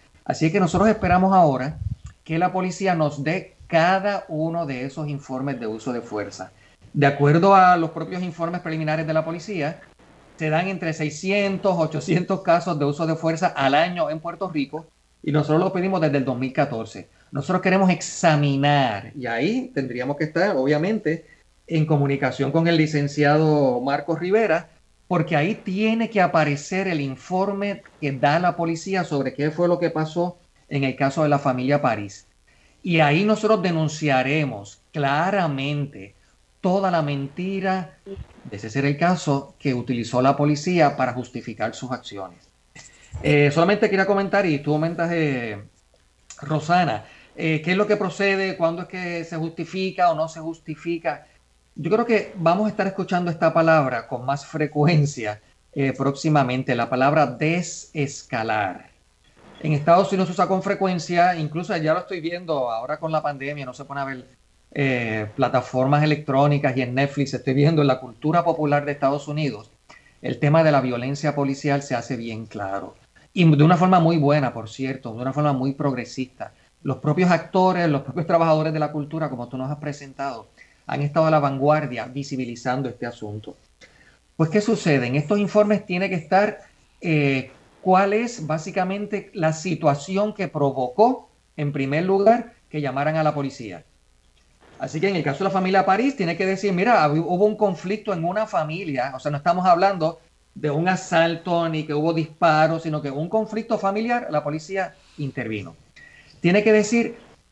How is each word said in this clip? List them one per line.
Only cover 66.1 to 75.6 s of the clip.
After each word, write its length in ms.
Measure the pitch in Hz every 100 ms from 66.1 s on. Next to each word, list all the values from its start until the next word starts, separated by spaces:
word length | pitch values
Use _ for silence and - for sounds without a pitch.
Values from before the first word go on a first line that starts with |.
| 151 147 135 147 143 143 127
y 60 |
en 120 | 123
Netflix, 380 | 127 139 143 135
estoy 200 | 127 -
viendo 260 | 131 147 160
en 60 | 143
la 120 | 127
cultura 440 | 120 113 151 170
popular 400 | 170 151 151 147
de 80 | 143
Estados 340 | 143 139 143 147
Unidos, 440 | 147 147 107 - _ _ - _ _
el 180 | 123 117
tema 240 | 147 160
de 80 | 160
la 100 | 139
violencia 540 | 127 120 127 143 151
policial 480 | 143 135 135 151 139
se 120 | 139
hace 220 | 120 - 127
bien 300 | 113 110 107
claro. 480 | 107 98 98 95 - _ _ _
Y 160 | - 165 143
de 80 |
una 120 | 151 175
forma 220 | 185 185
muy 200 | 165 170
buena, 340 | 139 147 127
por 160 | 117 107
cierto, 440 | - 135 135 120
de 80 | 110
una 100 | 127
forma 200 | 139 147
muy 200 | 135